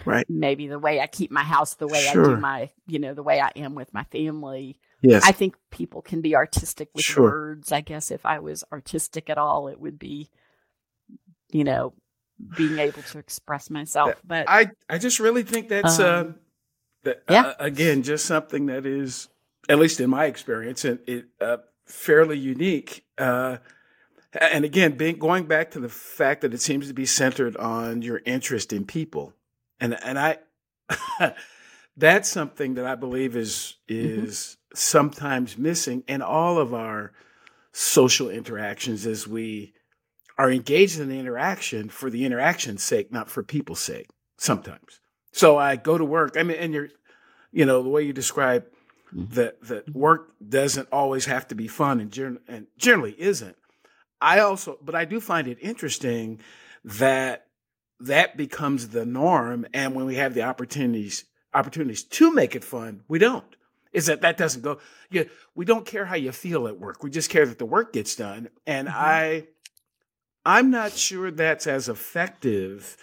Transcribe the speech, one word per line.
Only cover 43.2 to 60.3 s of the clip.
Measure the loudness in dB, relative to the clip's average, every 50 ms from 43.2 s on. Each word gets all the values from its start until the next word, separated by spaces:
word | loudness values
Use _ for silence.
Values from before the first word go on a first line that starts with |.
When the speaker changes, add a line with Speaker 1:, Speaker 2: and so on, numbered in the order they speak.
| -8 -8
Speaker 1:
for | -8 -10 -10
people's | -6 -6 -6 -6 -6 -8 -8
sake | -8 -8 -8 -10 -12 -16 _ _ _ _ _
sometimes. | _ 0 0 0 0 -2 -10 -18 -18 _ _ -20 _ _ _ _ _ _ _ _
So | 8 8 8 8 8
I | 6 2 0
go | 0 0 0 2 2
to | 2
work, | 0 2 0 0 0 0
I | -2 -2
mean, | -2 -2 -4
and | -4 -4 -4
you're, | -4 -6 -8 -14 _ _ _ _ _ _ _ _ _ _ _
you | 2 2 4
know, | 4 4 4 2
the | 2
way | 0 0 0
you | 0 -4
describe | -4 -4 -4 -2 0 2 2 2 0 0 -4 _ _ _ _ _ _ _ _ -10
Speaker 2:
Mm-hmm. | -10 -10 -6 0
Speaker 1:
that, | 0 0 0 -2 _ -12 -10
that | -10 -10 -10
Speaker 2:
Mm-hmm. | -12 -6 2
Speaker 1:
work | 4 4 4 4 2 -10 _ _ -12
doesn't | -2 0 0 2 2 -2 -4 -6 -4 -2
always | 0 0 0 0 -2 -2
have | -2 -4 -4 -4 -8
to | -10
be | -10 -10
fun | -10 -4 -2 0 0 0 0
and | -2 -4 -8
gen-, | -8 -8 -8 -8 -12 -14
and | -16 -16 -16 -16 -18 _
generally | _ 4 4 4 4 4 -2 -8 -4
isn't. | -2 -2 -2 -2 -6 -12 -18 _ _ _ _ _ _ _ _ _ _ _ _ _
I | 4 6 6 8
also, | 6 4 2 -2 -6 -12 -12 -12 -12
but | -6 -4
I | -4 -4
do | -2 -4 -8
find | -4 -2 -2 -2 -2 -4
it | -8 -10 -10
interesting | -10 -10 -8 -6 -6 -6 -4 -4 -4 -4 -4 -4 -8 -10 -12 -16 -20 -20 -20 -20 -20 -20 -20 _
that | -14 -2 2 4 4 4 4 0 -2 -6 -8 -12 _ _ _ _ _ _ _ _ _ _ _
that | -4 2 4 4 4 4 0
becomes | -6 -8 -8 -6 -6 -2 -2 -2 -2 -4 -4
the | -6 -6 -4
norm. | -4 -2 0 2 4 4 4 2 0 -4 -6 -8 -6 -4
And | -4 -4 -2 -4
when | -4 -4
we | -4 -2
have | -2 -2 -2